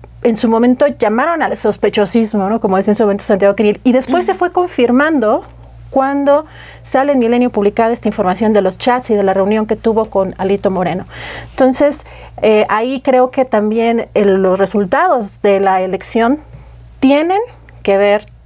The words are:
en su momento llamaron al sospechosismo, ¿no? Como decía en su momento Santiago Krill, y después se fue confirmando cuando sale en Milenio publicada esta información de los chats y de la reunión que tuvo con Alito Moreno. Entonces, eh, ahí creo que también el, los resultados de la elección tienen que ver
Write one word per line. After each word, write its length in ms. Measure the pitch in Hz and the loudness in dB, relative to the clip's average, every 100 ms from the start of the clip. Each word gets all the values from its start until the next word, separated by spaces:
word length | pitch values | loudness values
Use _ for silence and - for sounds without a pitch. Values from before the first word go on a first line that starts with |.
| - - | -20 -4
en 140 | 240 214 | -2 0
su 120 | 226 | 0
momento 380 | 226 247 254 294 | 2 2 2 0
llamaron 560 | - 214 220 311 330 | 0 0 0 0 -2
al 120 | 208 214 | -4 -2
sospechosismo, 920 | 220 202 208 - 202 233 220 208 190 | -2 -2 -2 0 0 0 0 -2 -2
¿no? 120 | 226 | -2
Como 160 | 208 190 | 0 0
decía 160 | 196 | 0
en 40 | 208 | 2
su 60 | |
momento 200 | 214 202 | 0 0
Santiago 300 | - 196 202 | 0 2 2
Krill, 240 | 202 208 208 | 2 0 0
y 80 | 254 | 2
después 320 | 254 262 339 | 0 2 0
se 100 | 359 | 0
fue 180 | 370 359 | -2 -2
confirmando 920 | 359 359 - 240 247 302 302 214 285 - - - - - | -2 -2 0 2 2 2 0 0 0 -4 -20 -20 -20 -6
cuando 560 | 269 269 285 285 285 302 - - - | -2 0 0 2 2 0 -12 -20 -20
sale 300 | - 262 277 | -4 0 2
en 60 | 269 | 2
Milenio 320 | 226 240 247 | 2 2 0
publicada 420 | 226 202 208 226 | 0 0 0 0
esta 160 | 233 214 | 0 -4
información 440 | 214 185 180 214 | -2 -2 0 0
de 100 | 208 | 2
los 160 | 190 185 | 0 -2
chats 320 | - 247 247 | -2 -2 0
y 40 | |
de 80 | 208 | 0
la 120 | 196 | 2
reunión 320 | 190 196 220 214 | 0 0 0 -2
que 100 | 220 | -2
tuvo 300 | 226 220 220 | -2 -2 -2
con 280 | 196 185 - | -2 -4 -4
Alito 320 | 196 202 202 | -4 -2 -2
Moreno. 340 | 185 175 180 - - - - - | -2 -4 -6 -10 -16 -16 -16 -10
Entonces, 540 | - 262 254 294 - - - - - | 0 0 2 0 -2 -10 -20 -20 -4
eh, 220 | 220 214 202 | 0 2 2
ahí 320 | 214 247 269 | -2 -4 -4
creo 280 | 277 254 254 | 0 2 2
que 140 | 269 | 0
también 640 | 254 214 214 226 226 233 - | -2 0 -2 0 0 0 -2
el, 280 | 214 202 190 | 0 2 2
los 160 | 185 185 | 2 0
resultados 840 | 190 208 185 269 359 269 202 - | 0 -2 -2 0 0 0 -4 -4
de 180 | 208 196 | 0 2
la 220 | 196 185 | 2 0
elección 580 | 185 190 - 226 233 294 - - - - - - | -2 -6 -4 -2 0 0 -6 -20 -20 -20 -20 -2
tienen 400 | 269 285 330 381 494 - - - | 0 2 2 -2 -4 -10 -20 -8
que 140 | - 196 | 0 2
ver 300 | 202 208 - - | 2 0 -2 -20